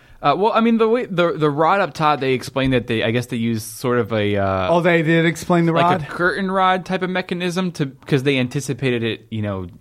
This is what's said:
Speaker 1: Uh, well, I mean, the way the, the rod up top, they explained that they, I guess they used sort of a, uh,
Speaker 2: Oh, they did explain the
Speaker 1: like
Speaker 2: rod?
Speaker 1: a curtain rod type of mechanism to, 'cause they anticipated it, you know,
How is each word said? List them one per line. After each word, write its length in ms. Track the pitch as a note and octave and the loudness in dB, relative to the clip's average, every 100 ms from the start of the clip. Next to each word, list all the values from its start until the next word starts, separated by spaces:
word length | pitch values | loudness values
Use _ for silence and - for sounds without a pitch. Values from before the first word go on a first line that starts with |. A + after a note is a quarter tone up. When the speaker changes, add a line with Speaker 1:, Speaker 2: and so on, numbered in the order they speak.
| - - | -20 -4
Speaker 1:
Uh, 100 | C#3+ D3 | 0 2
well, 160 | G#3+ G#3+ | 2 2
I 60 | |
mean, 160 | A3+ A3+ | 2 2
the 100 | A3 | 2
way 160 | B3 G3 | 0 0
the, 280 | F3 E3+ | 0 0
the 180 | D#3+ D3+ | 2 0
rod 300 | C#3+ D#3+ G3+ | 2 2 2
up 120 | E3+ | 0
top, 260 | - D3+ C#3+ | 0 0 2
they 140 | C3+ | 0
explained 400 | B2+ - C3+ C3 | -2 -2 -2 0
that 140 | B2+ A#2+ | 0 0
they, 160 | A2 | 0
I 80 | A2+ | 0
guess 160 | A#2+ B2 | 0 -2
they 100 | A#2+ | -2
used 260 | A#2 A2 G#2+ | -2 -2 -6
sort 320 | - B2+ A#2+ | -6 0 0
of 120 | G#2 | 0
a, 260 | A2 G#2 G2+ | 0 0 0
uh, 320 | G2 F#2+ F#2 | 0 0 2
Speaker 2:
Oh, 100 | E3+ | 2
they 220 | F3 E3+ | 2 2
did 240 | D#3 E3 E3 | 2 2 2
explain 400 | E3 - F3 E3 | -2 0 2 2
the 40 | |
Speaker 1:
like 120 | E3 | 2
Speaker 2:
rod? 180 | E3+ F3+ | 2 0
Speaker 1:
a 40 | C#3+ | -4
curtain 440 | - F3+ D3+ F#3+ | -2 -2 0 -2
rod 340 | F#3+ F#3 F#3 | 0 2 0
type 200 | E3+ F#3 | -2 -4
of 80 | F3+ | -4
mechanism 600 | F#3 F#3 F3 F3+ E3+ F#3 | -4 -4 -4 -4 -2 -4
to, 180 | E3+ C#3 - - | -2 -6 -6 -2
'cause 160 | C#3+ | 0
they 160 | C#3 C3+ | 2 0
anticipated 640 | B2 C#3+ C3+ C3 C3 A#2+ | 0 -4 -6 -4 -2 -2
it, 240 | A2+ G#2 - | -2 -6 -8
you 140 | A2 | -6
know, 240 | G#2 F#2+ F2+ - | -4 -6 -8 -10